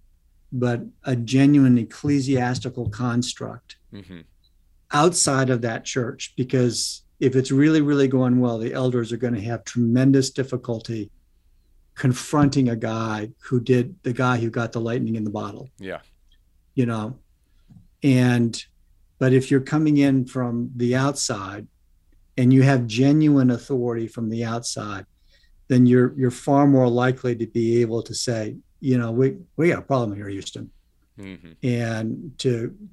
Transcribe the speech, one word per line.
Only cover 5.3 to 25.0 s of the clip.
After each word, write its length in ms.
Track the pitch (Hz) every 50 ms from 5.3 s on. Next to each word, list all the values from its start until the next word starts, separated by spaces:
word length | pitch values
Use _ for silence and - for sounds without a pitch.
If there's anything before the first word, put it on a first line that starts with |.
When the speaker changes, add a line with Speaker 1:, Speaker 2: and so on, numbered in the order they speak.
| 135 135 135 127
Speaker 1:
of 140 | 127 113
that 220 | 120 113 113 - -
church, 480 | - - 131 117 113 - - - - _
because 680 | 147 127 - 139 127 123 117 107 - - - - - _ _ _ -
if 140 | - 127 123
it's 160 | 131 131 -
really, 300 | 139 135 147 156 156 156
really 280 | 147 147 147 139 139 131
going 320 | 135 127 127 123 123 127
well, 180 | 123 120 113 110
the 160 | 113 - 131
elders 360 | 131 127 127 120 120 113 107
are 40 | 117
gonna 240 | 110 127 120 120 98
have 240 | 101 117 117 110 -
tremendous 640 | - - 123 120 113 120 127 135 139 135 135 131 135
difficulty 840 | - 139 131 135 127 120 - 123 117 110 - - 113 110 101 - _ _ _ _ _ _ _ _ _ _ _ _ _ _ _ _ _
confronting 720 | - - 127 123 - - - 156 147 147 135 135 143 127 117
a 80 | 113
guy 540 | 110 110 110 113 113 113 110 107 107 107 110 - _
who 180 | - - 131 123
did, 380 | 113 131 127 123 120 95 - -
the 100 | - 135
guy 240 | 120 131 127 127 123 113
who 120 | 117 113
got 200 | 110 123 117 113
the 80 | - 117
lightning 360 | 117 113 117 117 117 110 113
in 80 | 113 107
the 60 | 107
bottle. 400 | 101 107 107 104 - - 131 - _ -
Speaker 2:
Yeah. 220 | 95 95 82 - - _ _ _ _ _ _ _ _ _ _ _ _ _ _
Speaker 1:
You 120 | 135 120
know, 320 | 117 117 107 107 117 131 - _ _ _ _ _ _ _ _ _ _ - - - _ _ _
and, 600 | - 139 127 127 123 123 123 120 120 113 107 - - - _ _ _ _ _ _ _ _ _ -
but 140 | 135 127
if 180 | 131 127 127 -
you're 100 | 143 135
coming 360 | 135 - 151 156 156 151 147
in 300 | 143 143 139 135 135 123
from 440 | - - 131 123 120 117 120 120 131 131
the 180 | 120 123 120 123
outside 720 | 131 135 143 139 - - - 113 101 95 95 104 104 107 - _ _ _ _ _ _ _ _ _ _ _ _ _
and 160 | 131 123 127
you 100 | 131 135
have 240 | 131 139 139 127 120
genuine 640 | 110 107 123 131 139 147 156 156 147 143 135 127 127
authority 560 | 120 113 - - 139 123 120 120 117 117 113
from 220 | 110 - 120 113 107
the 160 | 113 117 117
outside, 600 | 113 117 120 120 - - 113 107 104 101 98